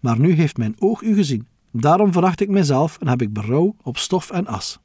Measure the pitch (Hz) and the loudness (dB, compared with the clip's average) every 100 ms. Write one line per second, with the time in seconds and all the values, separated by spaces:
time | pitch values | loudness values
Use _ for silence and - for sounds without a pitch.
0 | 127 117 151 165 156 - 110 110 190 226 | 0 2 2 4 2 0 -6 -2 -2 -2
1 | 226 208 160 123 113 _ _ 120 135 175 | 0 0 2 -2 -6 _ _ -2 2 4
2 | 208 180 185 170 202 196 160 135 156 - | 4 4 2 0 0 2 2 2 0 -2
3 | 151 123 113 104 104 131 185 214 - - | -2 -2 -2 -4 -2 0 0 -2 -10 -8
4 | - 185 - 180 202 107 - - | -4 -4 -4 -6 -6 -6 -8 -14